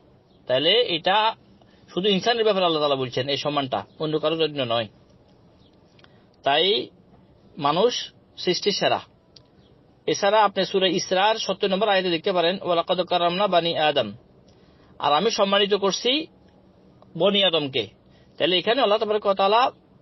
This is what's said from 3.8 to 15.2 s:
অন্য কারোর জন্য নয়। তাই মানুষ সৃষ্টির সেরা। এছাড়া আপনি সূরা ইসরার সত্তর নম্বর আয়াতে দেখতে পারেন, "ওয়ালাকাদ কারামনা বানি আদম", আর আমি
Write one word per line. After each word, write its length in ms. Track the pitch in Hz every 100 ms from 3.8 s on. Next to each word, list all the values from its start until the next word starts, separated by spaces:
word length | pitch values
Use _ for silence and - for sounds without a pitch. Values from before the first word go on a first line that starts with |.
| 101 -
অন্য 200 | 156 156
কারোর 180 | 151 165
জন্য 360 | 156 143 123
নয়। 140 | 117 110 - _ _ _ _ _ _ _ _ _ _ - - _ _
তাই 460 | 139 143 180 226 - _ _ - _ _ _ -
মানুষ 560 | 143 160 233 - - - _ -
সৃষ্টির 360 | - 175 -
সেরা। 260 | 190 151 107 - _ _ - _ _ _ _ _ _ -
এছাড়া 360 | 165 202 214
আপনি 220 | 202 196 180
সূরা 220 | 196 185
ইসরার 480 | 190 - 185 208 220
সত্তর 320 | - 185 202
নম্বর 220 | 190 214
আয়াতে 200 | 190 185
দেখতে 220 | 165 202
পারেন, 260 | 180 165 190
"ওয়ালাকাদ 400 | - 170 170 180
কারামনা 460 | 175 180 175 175 202
বানি 300 | 175 165 151
আদম", 360 | 151 147 110 110 _ _ _ - _ _ - -
আর 140 | 143
আমি 180 | 147